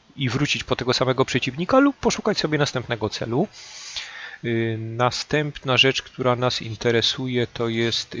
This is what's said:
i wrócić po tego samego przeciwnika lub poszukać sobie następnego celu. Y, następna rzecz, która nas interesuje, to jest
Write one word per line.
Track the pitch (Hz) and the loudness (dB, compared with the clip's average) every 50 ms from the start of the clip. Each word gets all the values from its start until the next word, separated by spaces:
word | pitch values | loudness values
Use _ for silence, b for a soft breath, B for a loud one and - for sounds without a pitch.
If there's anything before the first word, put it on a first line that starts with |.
| _ _ - | _ _ -8
i | - 143 123 | -4 -2 0
wrócić | 107 135 147 - - - - | 0 0 0 0 -2 -2 -2
po | - 131 | -4 -4
tego | - 120 123 123 | -2 0 0 2
samego | - 127 123 127 127 131 | 2 2 2 2 2 2
przeciwnika | - - 127 - - 123 143 180 - - 269 | 2 0 -2 -2 -2 -4 -4 -2 2 4 4
lub | 277 285 269 | 4 4 2
poszukać | - - 233 - - - 220 196 - | 0 0 0 0 0 0 0 0 0
sobie | - 160 151 147 | 0 0 2 2
następnego | 147 - - 135 107 - 120 107 107 104 | 0 0 -2 -4 -4 -4 -4 -2 -2 -2
celu. | - - - 120 113 135 196 - B B B B B B B B B B B B B B B B B B - | -2 -4 -4 -2 0 0 0 0 B B B B B B B B B B B B B B B B B B -4
Y, | 120 117 113 113 113 113 110 | -2 0 0 0 0 -2 -4
następna | 113 113 113 117 123 123 - - - - - 151 151 147 147 - - 135 127 | -6 -6 -2 0 0 0 0 -2 -4 -2 -2 0 0 -2 -6 -6 -2 2 4
rzecz, | 120 - 135 127 - - | 6 6 6 4 2 -2
która | - - - 127 123 123 | -8 -6 -2 2 2 2
nas | 120 127 127 - - - | 2 2 0 0 -2 -6
interesuje, | 117 110 - - 120 117 117 110 - - - 131 127 123 123 120 | -6 -6 -2 0 2 2 4 4 2 0 -2 -4 -2 0 0 0
to | - - - 120 117 | -2 -2 -4 -2 -2
jest | 113 113 117 117 110 - - - - 120 | 0 2 0 2 0 -2 -4 -6 -8 -6